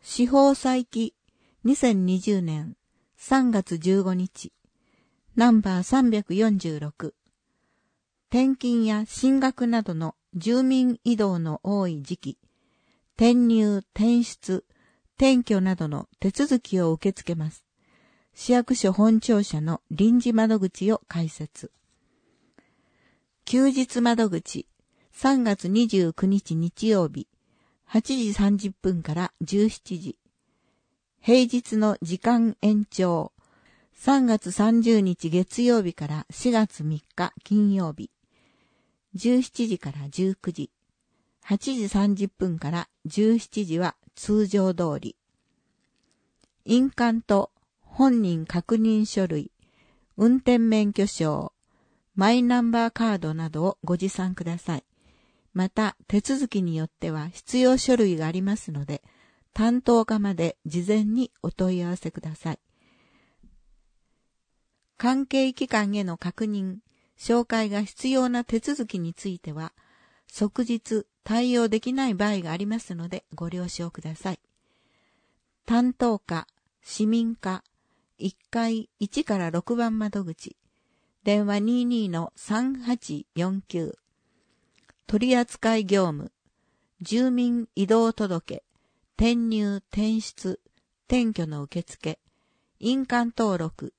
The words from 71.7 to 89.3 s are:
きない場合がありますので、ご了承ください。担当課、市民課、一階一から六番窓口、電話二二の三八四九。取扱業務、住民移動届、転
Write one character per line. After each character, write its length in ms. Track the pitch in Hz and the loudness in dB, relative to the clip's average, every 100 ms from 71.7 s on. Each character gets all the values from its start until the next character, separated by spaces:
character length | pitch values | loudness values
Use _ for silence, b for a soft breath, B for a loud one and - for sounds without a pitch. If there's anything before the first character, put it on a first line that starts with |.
| 220 | 0
き 120 | 247 | -2
な 140 | 262 262 | -2 -2
い 80 | |
場 140 | 190 208 | 0 -2
合 100 | 202 | -2
が 140 | 170 | -4
あ 40 | 170 | -6
り 100 | 202 | -4
ま 120 | 226 | -6
す 160 | - | -8
の 140 | 170 170 | -12 -10
で、 160 | 180 _ | -12 _
ご 140 | 151 170 | -10 -8
了 180 | 180 175 | -8 -8
承 240 | - 170 | -8 -10
く 120 | - | -10
だ 120 | 156 | -14
さ 180 | 160 190 | -10 -8
い。 80 | 180 _ _ _ _ _ _ _ _ _ _ _ _ - | -10 _ _ _ _ _ _ _ _ _ _ _ _ -2
担 260 | 233 247 | 0 0
当 280 | 247 240 208 | 0 -2 -2
課、 260 | - 165 - _ _ _ | -6 -10 -10 _ _ _
市 240 | - - 214 | -18 -4 0
民 280 | 233 226 | 0 -2
課、 300 | 226 190 185 _ _ _ _ _ _ | -6 -8 -8 _ _ _ _ _ _
一 180 | 202 - _ | -10 -10 _
階 380 | 233 226 226 - _ | -4 -2 -4 -8 _
一 240 | 202 277 | -6 -6
か 140 | 311 202 | -2 -2
ら 120 | 170 | -2
六 240 | 170 - | -4 -4
番 240 | 233 233 220 | -4 -2 -2
窓 260 | 214 202 | -4 -6
口、 320 | 180 165 - - _ _ _ _ _ _ | -8 -12 -18 -20 _ _ _ _ _ _
電 200 | 202 208 | 0 0
話 140 | 202 202 | 0 -2
二 260 | 214 247 | 0 0
二 240 | 240 240 202 | 0 -2 -2
の 240 | 170 165 - | -4 -6 -12
三 400 | - 214 262 262 | -6 -2 -2 -4
八 500 | 240 247 - 151 - | -4 -4 -6 -10 -8
四 280 | 160 180 196 | -4 -4 -4
九。 340 | - 175 156 - _ _ _ _ _ _ _ _ _ _ - | -6 -8 -6 -10 _ _ _ _ _ _ _ _ _ _ -4
取 240 | 208 247 247 | -2 2 2
扱 460 | 240 - 220 226 | 0 -2 -2 0
業 300 | 190 202 180 | 0 2 2
務、 180 | 147 - _ _ _ _ _ _ _ | -2 -10 _ _ _ _ _ _ _
住 320 | 170 226 254 | -4 0 0
民 360 | 247 247 240 226 | 2 0 -2 -4
移 140 | - 196 | -4 2
動 240 | 226 226 | 4 2
届、 500 | - 208 170 - - _ _ _ _ _ - | -2 -4 -4 -6 -16 _ _ _ _ _ 0
転 180 | 226 | 0